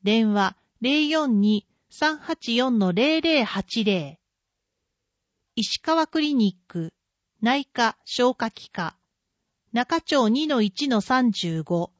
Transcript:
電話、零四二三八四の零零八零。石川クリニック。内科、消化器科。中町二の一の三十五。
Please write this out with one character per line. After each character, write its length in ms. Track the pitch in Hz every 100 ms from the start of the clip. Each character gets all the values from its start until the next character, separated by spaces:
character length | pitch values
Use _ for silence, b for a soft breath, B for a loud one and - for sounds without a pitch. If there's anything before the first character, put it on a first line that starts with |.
電 280 | 190 226 220
話、 240 | 208 190 - _ _
零 300 | 240 294 302
四 320 | 320 294 214
二 260 | 202 214 - _ _
三 280 | - 302 302
八 380 | - 330 - 233
四 240 | 262 233
の 140 | 190
零 260 | 180 269 320
零 240 | 330 311
八 400 | 214 196 - 226
零。 340 | 208 190 143 156 _ _ _ _ _ _ _ _ _ _ _ _ _ -
石 260 | 208 -
川 260 | - 330 311
ク 140 | 320
リ 120 | 302
ニ 220 | 277 208 180
ッ 140 | _
ク。 220 | 180 165 _ _ _ _ _
内 240 | 220 277 269
科、 320 | - 226 - -
消 280 | - 247
化 180 | 254 226
器 180 | - -
科。 260 | - 165 - _ _ _ _ _ _ _
中 280 | 233 254 330
町 280 | - 294 220
二 180 | 240 302
の 140 | 269
一 260 | 214 - 294
の 140 | 226
三 300 | - 254 247
十 320 | 196 175 160
五。 280 | 151 175 175